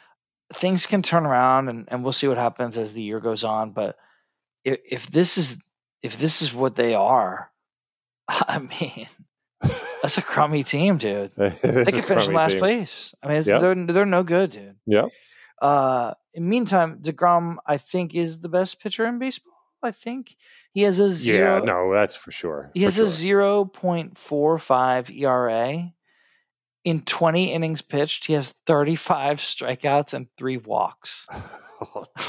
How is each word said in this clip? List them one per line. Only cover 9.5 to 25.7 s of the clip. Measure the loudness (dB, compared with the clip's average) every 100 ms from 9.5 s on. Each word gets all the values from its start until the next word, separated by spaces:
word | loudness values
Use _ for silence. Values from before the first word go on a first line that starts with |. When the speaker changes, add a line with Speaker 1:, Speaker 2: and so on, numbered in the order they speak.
| -4 -2 -2 -8 -6
Speaker 1:
that's | -4 -4
a |
crummy | -2 0 0 0
team, | -2 0 2 2
dude. | 0 -4 -4
Speaker 2:
<laughs> | -2
It | -2 0
is |
Speaker 1:
They | 0 2
Speaker 2:
a |
Speaker 1:
could | 4 2
finish | 2 2 2
in |
Speaker 2:
crummy |
Speaker 1:
last | 2 2
Speaker 2:
team. | 2
Speaker 1:
place. | 0 0 -4 -10 -14 -12
I | -2
mean, | 0
it's, | 2
Speaker 2:
Yep. | 4
Speaker 1:
they're, | 4 2 0
they're | 2 4
no | 2
good, | 2 2 0
dude. | -4 -20 -12 2
Speaker 2:
Yep. | 2 2 -4 _ _ -20 -2
Speaker 1:
Uh, | 2 4 2 0 -2 -8 _
in | -6
the | 0
meantime, | 0 2 2 2 -2
DeGrom, | -8 0 4 4 2 -6 -4
I | -4
think, | -2 -4 -4
is | -4 -4 -6
the | -4
best | -2 -2 -6
pitcher | -10 -4 -4
in | -4
baseball. | -6 -8 _ _ _ _
I | -10
think | -8 -10 -12 -14 _ _ -20 _
he | 0
has | 2 4
a | 2
Speaker 2:
Yeah, |
Speaker 1:
zero. | 2 0 2 4 2
Speaker 2:
no, | 2 0 2
that's | 2 2 -2
for | -16
sure. | -10 -8 -8 -6
Speaker 1:
He | 0
Speaker 2:
For | 2
Speaker 1:
has | 4
a |
Speaker 2:
sure. | 2
Speaker 1:
zero | 2 2 4 4 2
point | 0 -2 -2 -2 -4 -12
four | -6 0 2 2
five | 2 2 4 0 -2
E | -2
R | 0 2 2
A. | 0 0